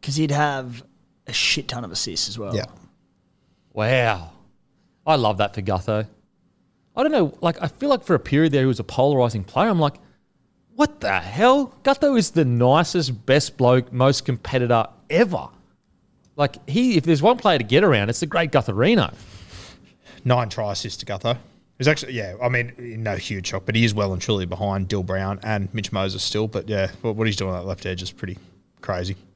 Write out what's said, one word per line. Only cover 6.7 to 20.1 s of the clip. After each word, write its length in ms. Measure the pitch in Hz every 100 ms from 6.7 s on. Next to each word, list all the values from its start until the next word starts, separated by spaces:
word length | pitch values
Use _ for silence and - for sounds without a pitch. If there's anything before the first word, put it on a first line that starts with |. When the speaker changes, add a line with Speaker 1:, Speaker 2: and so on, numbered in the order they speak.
| _ _ -
Speaker 3:
I 60 |
don't 100 | 285
know, 240 | 302 160 -
like, 200 | 175 170
I 40 | 160
feel 200 | - 285
like 120 | 254
for 100 | -
a 60 | 156
period 320 | - 139 160
there 100 | 139
he 40 | 131
was 140 | 117
a 40 |
polarising 600 | - - 131 139 123 110 92
player. 220 | - 208
I'm 100 | 185
like, 140 | 147 - _ _ _ _ _ _ _
"What 260 | - 294 -
the 200 | 202 95
hell? 540 | 87 113 233 277 262 -
Gutho 320 | - 277 294 262
is 120 | 190
the 140 | 165
nicest, 840 | 139 120 123 143 170 180 139 113 -
best 300 | 139 - -
bloke, 360 | 123 127 123
most 320 | 123 131 135
competitor 600 | - 123 - 135 120 117 110 - _
ever." 380 | 160 220 151 67 - _ _ _ _ _ _ _ -
Like, 320 | 143 - -
he, 280 | 156 254 190
if 60 |
there's 180 | 147 156
one 160 | 180 247
player 180 | 214 160
to 60 |
get 180 | 107 131
around, 280 | 196 120 101
it's 100 | 120
the 60 | 160
great 240 | 170 165
Gutherino. 600 | 139 120 101 139 226 101 - - - - - - - - _ -